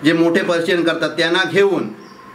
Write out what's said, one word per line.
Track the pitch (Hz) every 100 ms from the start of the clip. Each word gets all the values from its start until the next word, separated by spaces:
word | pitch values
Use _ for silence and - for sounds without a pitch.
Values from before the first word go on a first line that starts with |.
| 143
जे |
मोठे | 165 170 170
पर्शियन | 170 170 170 175
करतात | 165 160 156
त्यांना | 147 165 175 185
घेऊन | 185 202 165 107 - - - -